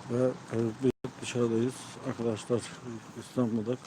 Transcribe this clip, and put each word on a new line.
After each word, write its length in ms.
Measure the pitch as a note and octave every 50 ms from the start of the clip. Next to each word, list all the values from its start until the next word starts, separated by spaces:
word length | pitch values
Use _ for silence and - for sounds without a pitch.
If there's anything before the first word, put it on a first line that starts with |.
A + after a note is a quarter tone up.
| - C3
Ve, 160 | A#2+ B2 B2+
e, 300 | B2+ - - - - - A2+ A2+ A2+ A2 B2+ C3+
biz 80 | B2+ - _ - B2 - -
dışarıdayız. 520 | A#2 - - B2 A#2+ A#2 A2+ A2+ A#2+ C3 B2+ - - - - - - C3
Arkadaşlar, 520 | A#2 - A#2 A#2 G#2+ G#2 - - B2 A2 - - - - - B2 A2+ A2 - - - A#2
İstanbul'da 560 | G#2+ - - C3 B2 A2 A2+ A2+ G2+ A2+ B2+ - -